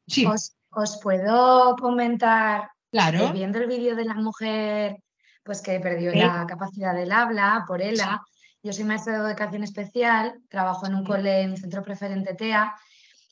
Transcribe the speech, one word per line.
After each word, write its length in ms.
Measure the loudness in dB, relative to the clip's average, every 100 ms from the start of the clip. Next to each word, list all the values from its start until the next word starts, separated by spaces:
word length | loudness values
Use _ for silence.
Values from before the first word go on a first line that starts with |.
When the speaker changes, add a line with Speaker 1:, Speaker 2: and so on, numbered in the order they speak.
| -4
Speaker 1:
sí. 180 | 2 2
Speaker 2:
os, 300 | 2 -2 -12 _
os 280 | -4 -4 -4
puedo 720 | 0 0 4 6 8 8 6 4
comentar, 920 | 0 0 0 2 4 4 2 -2 -4 _ _
Speaker 1:
Claro. 360 | 2 2 4 0
Speaker 2:
eh, 40 |
viendo 260 | 0 -4 -2
el 80 | -2
vídeo 280 | -2 -2 -2
de 100 | -2
la 100 | -4
mujer, 840 | -4 -4 -4 -2 -2 -2 -2 -6 _ _ _ _
pues, 180 | -12 -10
que 180 | -4 -4
perdió 320 | -2 -2 0
Speaker 1:
Sí. 80 | 4
Speaker 2:
la 260 | 4 2 -4
capacidad 460 | -6 -10 -4 -4
del 180 | -2 0
habla 520 | 2 2 2 2 2 -2
por 140 | -4
ela. 400 | -2 -2 -2 -4 -8
Speaker 1:
Sí. 340 | _ _ _
Speaker 2:
Yo 100 | -10
soy 100 | -6
maestra 380 | -4 -4 -2 -2
de 80 | -2
educación 340 | -4 -6 -6
especial, 720 | -8 -8 -6 0 2 2 0 -6 _
trabajo 360 | -2 -2 -2 -2
en 100 | -2
un 60 |
Speaker 1:
Sí. 60 | -2
Speaker 2:
cole, 340 | 0 2 2
en 100 | 0
un 60 | -4
centro 240 | -8 -8
preferente 520 | -8 -8 -6 -6 -6
tea, 400 | -6 -2 0 0 -4 _ _ _ _ _